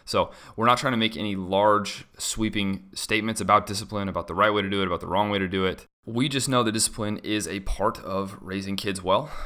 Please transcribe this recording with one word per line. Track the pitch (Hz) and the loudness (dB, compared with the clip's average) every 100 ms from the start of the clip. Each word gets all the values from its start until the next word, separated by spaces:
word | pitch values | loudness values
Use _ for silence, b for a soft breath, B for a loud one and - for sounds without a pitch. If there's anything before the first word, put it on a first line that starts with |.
So | - 98 85 B B | -2 0 0 B B
we're | - 117 | 0 4
not | 123 | 4
trying | 139 | 2
to | 117 | 2
make | 113 95 | 0 -2
any | 104 | -4
large | 95 90 95 104 104 98 - - - | -4 0 4 6 4 2 -8 -16 -10
sweeping | - - 110 104 98 98 - | -8 -2 0 0 -2 -4 -8
statements | - - 110 110 107 | -10 -2 0 0 -2
about | 98 104 | 4 4
discipline, | 101 101 107 104 98 | 4 -8 -6 -4 -4
about | 87 82 | -4 -4
the | |
right | 87 107 | 2 4
way | 104 | 4
to | 98 | 0
do | 98 | 0
it, | 95 | 0
about | 85 | -2
the | 87 | 0
wrong | 92 104 | 0 2
way | 101 | 0
to | 92 | 0
do | 95 | 0
it. | 92 - - _ | 0 -2 -12 _
We | - 117 147 | -6 -2 0
just | 139 135 | 0 0
know | 127 | 2
that | 113 | 2
discipline | 110 - - 104 107 | 2 -2 -2 -4 -4
is | - 107 85 | -2 -2 -2
a | 98 | -6
part | 98 - 104 - | -4 0 0 -2
of | 85 95 98 98 | -6 -4 -6 -10
raising | - 98 98 98 | -8 -6 -4 -4
kids | 104 92 | -4 -4
well, | 87 101 151 B | 2 2 2 B